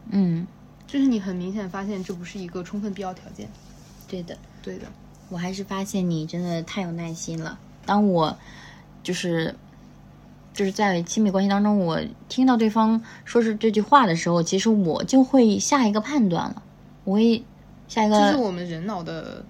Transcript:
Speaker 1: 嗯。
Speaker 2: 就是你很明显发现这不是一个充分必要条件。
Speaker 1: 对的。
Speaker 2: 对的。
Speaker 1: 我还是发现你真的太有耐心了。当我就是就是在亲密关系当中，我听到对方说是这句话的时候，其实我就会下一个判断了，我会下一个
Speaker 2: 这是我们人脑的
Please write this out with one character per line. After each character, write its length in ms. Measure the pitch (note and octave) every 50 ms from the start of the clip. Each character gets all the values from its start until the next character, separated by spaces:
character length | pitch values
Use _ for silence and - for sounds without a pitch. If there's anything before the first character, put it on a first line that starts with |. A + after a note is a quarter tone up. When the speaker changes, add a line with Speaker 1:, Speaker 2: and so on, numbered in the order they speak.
| - -
Speaker 1:
嗯。 360 | G3 G3+ F#3+ F3 E3 E3 F3+ - - - - - - - -
Speaker 2:
就 140 | - - C#4
是 60 | C4+
你 100 | C4+ A#3+
很 160 | G#3 F#3 G3 F3+
明 200 | F3+ F3 F#3 G3
显 160 | A3 G3 F3+
发 160 | F3+ G3 F#3+
现 180 | G3+ G#3 F#3+ F3+
这 100 | - F#3+
不 120 | F3 F3
是 120 | E3+ -
一 80 | G3+ F#3
个 160 | E3+ F3 F3+
充 200 | F3 F3 - G3+
分 120 | G3+ G#3 F#3+
必 80 | F#3+
要 120 | F#3+ F#3 F#3
条 160 | - - -
件。 160 | F3 G3 G#3 G#3+ - - - - - - - - - - -
Speaker 1:
对 160 | - G3 F3+ E3+
的。 140 | F3 - - - - - -
Speaker 2:
对 160 | - F#3+ F#3
的。 100 | - - - - - - - - - - -
Speaker 1:
我 80 | F#3
还 160 | E3+ F3 F#3 F#3+
是 100 | G3 G3
发 180 | - G3 F#3+
现 280 | G3+ G3+ - G3 F3+ F3
你 160 | E3 D#3 D#3
真 140 | D#3+ - F3
的 200 | F3+ F3 E3+ E3 E3
太 180 | - - G#3+
有 100 | F#3 E3+
耐 220 | E3 E3+ E3+ E3 E3
心 280 | E3 - - E3 E3
了。 160 | D#3 D#3 - - - - - - -
当 200 | - G3 G#3 G#3 G3+
我 280 | F3+ E3+ D#3 D3+ - - - - - - - - - - - - - -
就 120 | - - F3+
是 420 | F3 - F3 E3+ E3 D#3+ - - - - - - - - - - - - - - - - - - - - - - -
就 40 | G3+
是 60 | F#3+
在 300 | G3 - G#3+ G3+ F#3 E3+
亲 220 | E3+ - - A3 A3
密 80 | G3+
关 120 | F3+ F#3+ G3
系 60 | G3
当 140 | G3 G3+ G#3
中， 160 | G#3 G#3 G3+
我 200 | F3+ E3 D#3+ D#3+ D#2 - - - - -
听 160 | - B3+ C4
到 100 | C4 B3
对 140 | A3 A3+ A3
方 340 | G#3 A3+ A3 A3 A3+ A3+ A3+ - - - -
说 160 | - - A#3
是 140 | A3+ A3+ G#3+
这 160 | A3 - A3+
句 100 | G3+ G#3+
话 240 | G#3 - D4 C#4 B3
的 100 | F#3 E3
时 140 | E3 - E3+
候， 140 | E3+ E3+ E3
其 160 | - F#3 F#3+
实 100 | - A3+
我 340 | A3 G#3 F#3 E3 D3 - -
就 180 | - C4 C4+ C4
会 340 | C4 - C4 A#3 A3 G3+
下 300 | G3 - - C#4+ C#4 B3
一 40 | G#3
个 80 | G3+ G#3+
判 300 | G#3+ C4+ D4 D4 A3 F#3
断 160 | E3 - - -
了， 120 | - - - - - - - - - - -
我 120 | F#3+ F#3+
会 280 | G#3+ A3+ A#3 A3+ G#3+ - - - - - - - - -
下 180 | - - A3 A3
一 40 | G#3+
个 60 | G#3+
Speaker 2:
这 160 | G#3 G#3 G3+ -
是 40 |
我 140 | C4+ A#3 G3+
们 120 | F3+ F3 F3+ F3
人 160 | E3 D#3+ E3+
脑 160 | G#3+ G#3+ F3
的 420 | E3 D#3+ E3 D#3+ - G#1+ - - -